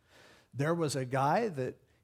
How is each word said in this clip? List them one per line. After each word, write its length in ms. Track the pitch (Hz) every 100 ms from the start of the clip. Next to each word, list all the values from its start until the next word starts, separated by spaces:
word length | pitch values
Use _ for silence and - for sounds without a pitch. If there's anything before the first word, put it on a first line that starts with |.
| _ - - - _
There 200 | 120 147
was 220 | 170 156 139
a 80 |
guy 460 | 127 135 139 180 233
that 260 | 143 127 - _ _